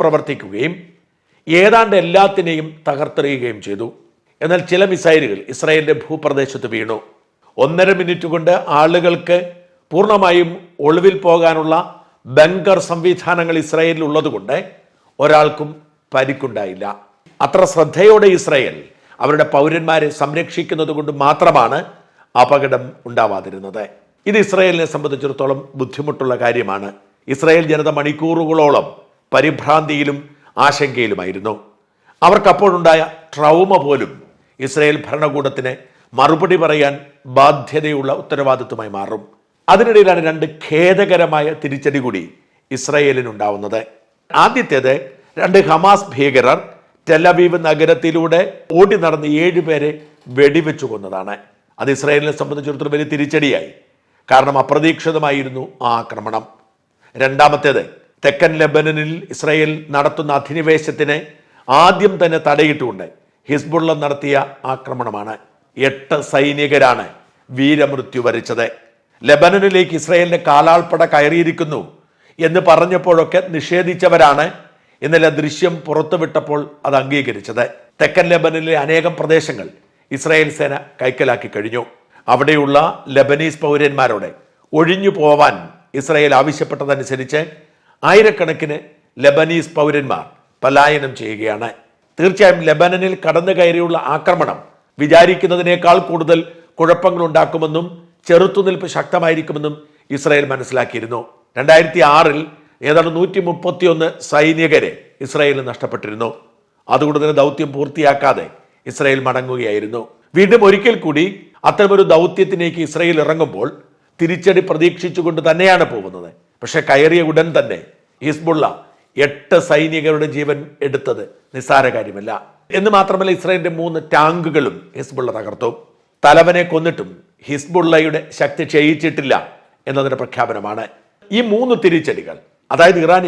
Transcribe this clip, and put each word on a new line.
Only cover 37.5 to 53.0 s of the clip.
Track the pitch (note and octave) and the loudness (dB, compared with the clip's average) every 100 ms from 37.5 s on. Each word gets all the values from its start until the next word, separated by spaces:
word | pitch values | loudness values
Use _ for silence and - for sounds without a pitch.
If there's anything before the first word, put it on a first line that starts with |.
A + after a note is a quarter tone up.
| D3 A#2+ D3+ D3+ C#3+ C3+ D3 | 2 -4 -6 -4 -4 -4 -6
ഉത്തരവാദിത്വമായി | - C#3+ C3+ B2+ A#2 A2+ G#2+ G2 | -6 -4 0 -2 -4 -12 -10 -10
മാറും. | G2 G#2+ - _ _ _ - | -10 -10 -12 _ _ _ 2
അതിനിടയിലാണ് | F#3+ A#3 G#3+ F#3+ F3 D#3+ | 4 6 6 6 4 0
രണ്ട് | D#3+ D#3 - - | -4 -6 -8 -4
ഖേദകരമായ | D#3 F3+ F#3+ F#3+ F3 E3 D#3 D3+ D#3 | 2 4 4 2 2 2 0 -2 -4
തിരിച്ചടി | D3 C#3 C#3+ C#3 | -8 -4 -2 -2
കൂടി | B2 F#2+ D#2+ _ _ _ - C3 | -4 -6 -10 _ _ _ -14 -10
ഇസ്രായേലിനുണ്ടാവുന്നത്. | - D3 C#3+ C3 A#2+ G#2 G#2 G2+ G2+ A2 A2 _ _ _ _ D3+ | -2 0 2 0 -4 -6 -4 -4 -6 -8 -8 _ _ _ _ 0
ആദ്യത്തേത്, | F#3 A#3+ F3 C#3 B2+ D3 - - _ - | 2 0 0 0 2 0 -4 -20 _ -4
രണ്ട് | F#3 G3 F#3+ | 2 2 4
ഹമാസ് | D#3+ F#3+ G3+ - | 2 4 2 0
ഭീകരർ | B2 C#3+ B2+ A#2+ D3+ - - _ _ - | -2 2 2 2 0 -4 -20 _ _ 0
ടെലവീവ് | D#3 F3 E3+ F3 E3+ D#3+ | 2 4 4 4 2 0
നഗരത്തിലൂടെ | D3+ D#3+ E3 E3 E3 E3 E3 G3 - - E3 | 2 2 2 0 -2 0 0 0 -6 -2 4
ഓടി | G3 G#3+ E3 | 4 4 0
നടന്ന് | D#3 D3+ D3+ F3 | -2 -2 0 0
ഏഴുപേരെ | E3+ D#3+ D3+ D3 D3+ - _ - B2+ | 0 -2 -2 -2 -6 -16 _ -8 2
വെടിവെച്ചു | C#3+ D#3 D#3 D#3 B2+ | 4 4 -2 -6 -8
കൊന്നതാണ്. | G#2+ G2 F#2+ F#2+ G2+ - _ _ - | -10 -10 -10 -10 -12 -16 _ _ -8
അത് | B2 C3+ | -4 -2
ഇസ്രായേലിനെ | D3 D3 D3+ C#3 | 0 0 0 -6
സംബന്ധിച്ചിടത്തോളം | C#3 D3 C#3+ C#3 D3 | -8 -8 -8 -8 -4
വലിയ | D3 | -4